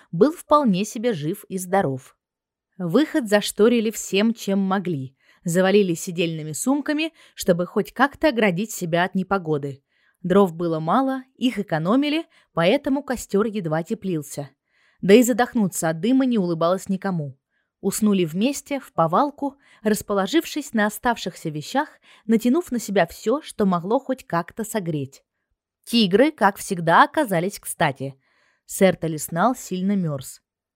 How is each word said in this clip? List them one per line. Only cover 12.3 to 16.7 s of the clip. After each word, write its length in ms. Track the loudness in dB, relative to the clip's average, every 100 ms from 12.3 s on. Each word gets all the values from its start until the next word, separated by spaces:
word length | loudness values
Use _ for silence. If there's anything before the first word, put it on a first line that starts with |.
| _ _
поэтому 500 | 0 2 2 2 -2
костер 420 | -2 -8 -2 0 0
едва 380 | -2 -4 -4
теплился. 640 | -4 -6 -4 -4 -6 -10 -12 _ _ _ _ _ 6
Да 80 |
и 80 | 8
задохнуться 680 | 8 2 0 0 -2 -2 -4
от 100 | -2
дыма 260 | 0 2 2
не 140 | 0
улыбалось 500 | 0 0 0